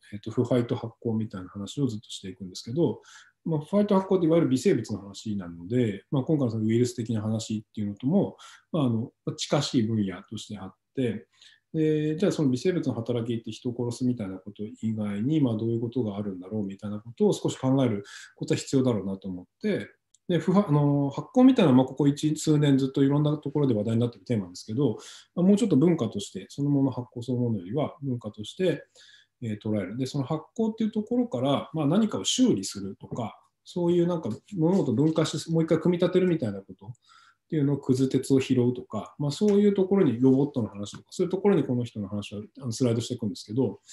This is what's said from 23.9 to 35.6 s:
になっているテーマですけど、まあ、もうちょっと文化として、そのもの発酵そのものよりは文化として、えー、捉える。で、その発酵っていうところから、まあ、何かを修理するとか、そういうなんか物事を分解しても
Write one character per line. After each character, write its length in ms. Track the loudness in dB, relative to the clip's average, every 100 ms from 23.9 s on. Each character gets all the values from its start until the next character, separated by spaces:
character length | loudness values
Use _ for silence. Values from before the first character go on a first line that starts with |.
に 60 | 2
な 80 | 0
っ 20 |
て 60 | -2
い 40 |
る 60 | -4
テ 80 |
ー 40 | -2
マ 80 | -2
で 80 | -10
す 100 | -6
け 80 |
ど、 240 | 0 0 -2 -10 -20 -10
ま 80 | 0
あ、 40 | 4
も 80 |
う 20 | 4
ち 80 |
ょ 20 | 4
っ 40 |
と 60 | 4
文 200 | 4 4
化 120 | 0
と 120 | -4
し 100 | -10
て、 160 | -12 -12
そ 120 | -4
の 80 | 0
も 120 | 2
の 80 | 0
発 180 | -2 -8 -10
酵 60 |
そ 100 | -6
の 60 | -2
も 140 | -2
の 60 | -2
よ 60 |
り 100 | -4
は 220 | -4 -4 -6
文 160 | -6 -6
化 120 | -8
と 140 | -12
し 100 | -14
て、 300 | -4 -2 -2 -8 _ -20 -20 _ _
え 100 | -8
ー、 40 | -6
捉 160 | -4 -2
え 60 | -4
る。 100 | -6
で、 100 | -6
そ 120 | -4
の 60 |
発 180 | -4 -6 -6 -4
酵 120 | -4
っ 40 |
て 100 | -2
い 40 | -4
う 20 |
と 120 | -2
こ 140 | -2 -2
ろ 100 | -2
か 140 | -2
ら、 300 | 0 0 -2
ま 120 | -2
あ、 20 | 2
何 220 | 2 2
か 100 | 0
を 60 |
修 300 | -2 2 4
理 100 | 2
す 140 | -2 -8
る 180 | -10 -12
と 60 | -10
か、 320 | -8 -8 -10 _ _
そ 220 | -10 -2 2
う 60 |
い 100 | 2
う 40 | 2
な 100 | 0
ん 60 |
か 60 | -4 -8 -8 0
物 200 | 2 4
事 140 | 2
を 20 |
分 200 | 2 2
解 100 | 2
し 200 | 0 -2
て 60 | -2
も 100 | 0